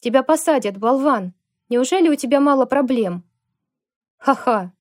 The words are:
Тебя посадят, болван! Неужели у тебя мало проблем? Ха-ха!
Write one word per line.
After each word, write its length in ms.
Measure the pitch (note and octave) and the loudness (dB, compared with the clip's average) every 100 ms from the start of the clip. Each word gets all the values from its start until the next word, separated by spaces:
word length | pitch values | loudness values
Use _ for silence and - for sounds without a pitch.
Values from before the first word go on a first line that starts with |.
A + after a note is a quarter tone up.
Тебя 220 | - A#3+ | 0 0
посадят, 560 | C4 D#4 D#4+ D4 G#3+ G3 | 2 0 2 0 0 -4
болван! 560 | A3 C4+ C#4 C4 F#3 - _ _ _ | 0 0 2 0 -4 -12 _ _ _
Неужели 400 | A#3+ B3+ F#4 E4 | -2 0 2 2
у 60 | |
тебя 260 | D4 B3 C#4 | 0 0 0
мало 260 | C#4 C#4 B3+ | 2 2 0
проблем? 580 | C4 C4 B3+ G#3 F3 - _ _ _ _ _ _ _ _ _ | 0 0 -2 -2 -6 -12 _ _ _ _ _ _ _ _ _
Ха-ха! 560 | - C4+ - A3+ F3+ _ | -2 -2 0 -2 -4 _